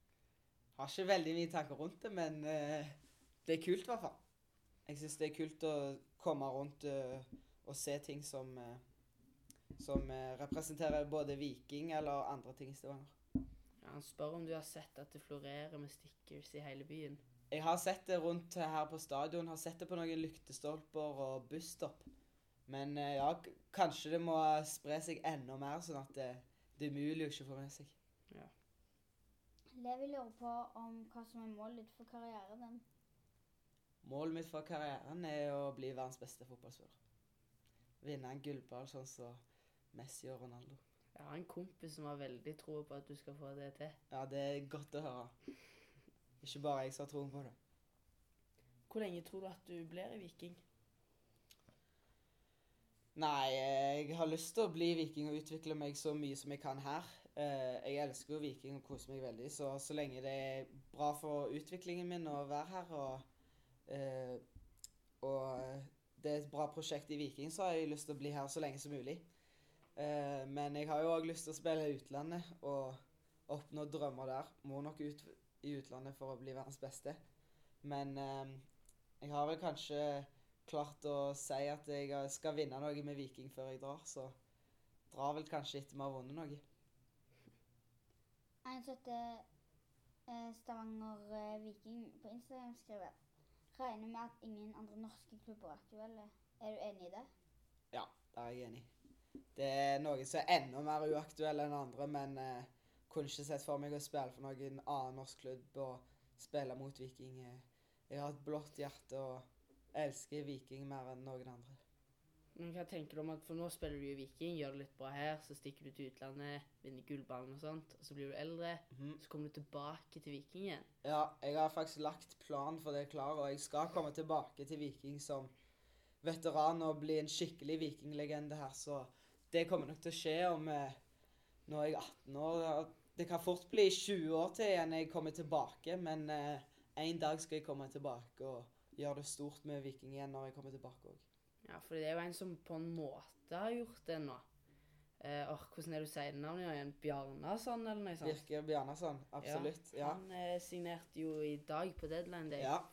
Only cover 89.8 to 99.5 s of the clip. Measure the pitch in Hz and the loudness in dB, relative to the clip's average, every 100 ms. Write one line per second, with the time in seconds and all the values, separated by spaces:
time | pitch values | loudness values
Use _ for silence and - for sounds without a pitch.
89.8 | _ _ - _ - 233 233 226 - 226 | _ _ -20 _ -10 -8 -6 -8 -8 -6
90.8 | 220 220 220 208 208 214 214 214 214 208 | -6 -6 -6 -8 -6 -4 -2 -4 -6 -12
91.8 | 220 233 220 - 214 240 240 254 247 240 | -10 -10 -10 -12 -12 -12 -10 -10 -10 -12
92.8 | - 208 175 - _ _ - - - - | -10 -8 -8 -10 _ _ -20 -20 -16 -4
93.8 | 254 214 220 233 233 - 220 208 214 214 | -2 -2 -6 -6 -6 -8 -10 -8 -10 -10
94.8 | 214 208 220 - - 220 - 214 180 - | -10 -8 -10 -10 -18 -16 -14 -12 -10 -10
95.8 | - 214 220 220 208 - _ - 214 214 | -12 -12 -10 -12 -16 -20 _ -8 -6 -4
96.8 | 208 196 180 196 269 - - - - - | -6 -6 -8 -10 -12 -18 -20 -20 -20 -20
97.8 | _ 120 - - _ - 120 123 120 120 | _ -4 -4 -10 _ -8 -6 -6 -6 -10
98.8 | - - - - _ - - | -14 -20 -20 -20 _ -16 -10